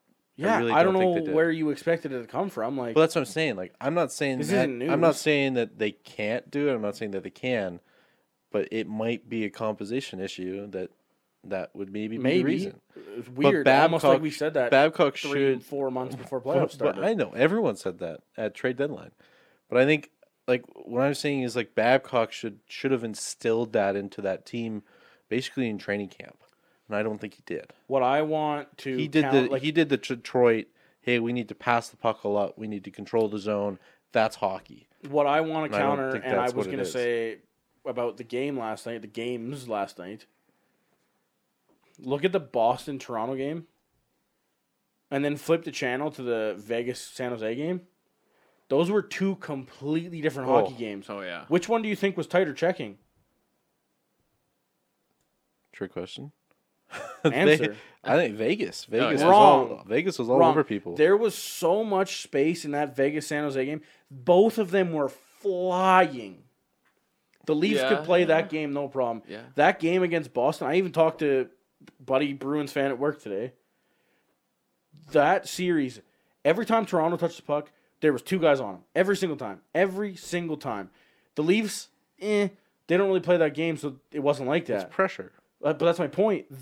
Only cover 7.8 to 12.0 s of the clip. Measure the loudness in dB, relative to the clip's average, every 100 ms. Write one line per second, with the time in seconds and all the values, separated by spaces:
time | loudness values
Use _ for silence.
7.8 | _ _ _ _ _ _ _ -4 -2 -4
8.8 | -6 -4 -4 -4 -6 -6 -6 -4 -6 -6
9.8 | -6 -6 -6 -8 -10 -8 -8 -8 -8 -8
10.8 | -10 _ _ _ _ _ -8 -8 -8 -10
11.8 | -10 -6